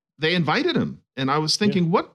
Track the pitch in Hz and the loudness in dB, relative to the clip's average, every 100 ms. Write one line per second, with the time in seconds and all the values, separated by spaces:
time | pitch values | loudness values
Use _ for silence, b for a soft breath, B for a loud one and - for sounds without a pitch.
0 | _ - 156 180 151 175 349 277 76 - | _ -4 -2 0 0 0 0 0 -2 -6
1 | _ - 135 147 156 - 208 196 165 196 | _ -6 -2 0 0 0 0 2 2 0
2 | - | -2